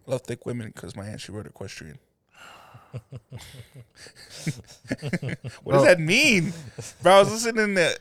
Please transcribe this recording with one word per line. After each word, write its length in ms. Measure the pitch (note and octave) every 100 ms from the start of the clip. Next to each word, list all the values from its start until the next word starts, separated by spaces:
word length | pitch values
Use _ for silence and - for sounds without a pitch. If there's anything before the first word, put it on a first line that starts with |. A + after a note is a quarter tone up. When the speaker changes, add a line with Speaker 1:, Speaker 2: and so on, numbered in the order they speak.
Speaker 1:
Love 160 | - C3
Thick 240 | - A#2+
Women 260 | - A#2+ G#2+
'cause 220 | - F2+
my 120 | G#2 G2+
aunt, 140 | G#2+
she 100 | -
wrote 140 | G#2 -
Equestrian. 520 | - G2 - D#2+ - _ _ _ _ - - - - _
<laughs> 280 | B2+ - B2
Speaker 2:
<laughs> 0 | - B2+ - C3 - C3 - _ - - - - D#3+ - - - - -
Speaker 1:
What 640 | D3 - B2+ - B2+ -
Speaker 3:
Bro. 80 | -
Speaker 1:
does 120 | C#3
that 160 | - F3+
mean? 520 | D#3 A#3 D4+ G3 F3 E3 B2+ - - -
Bro, 100 | F3
I 60 | G3
was 100 | G3+
listening 420 | A3 A#3 A3+ G#3 F#3+
to 200 | D3+ -